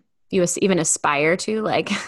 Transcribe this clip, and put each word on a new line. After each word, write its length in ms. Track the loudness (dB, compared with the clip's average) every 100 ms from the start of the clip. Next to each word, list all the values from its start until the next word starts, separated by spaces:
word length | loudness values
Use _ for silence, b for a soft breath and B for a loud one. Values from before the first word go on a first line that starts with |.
| _ _ -4
you 120 | 0
as-, 160 | 0 2
even 200 | 2 2
aspire 580 | 0 0 0 2 2 0
to? 240 | -2 -4
Like, 280 | 0 -2 -2 -4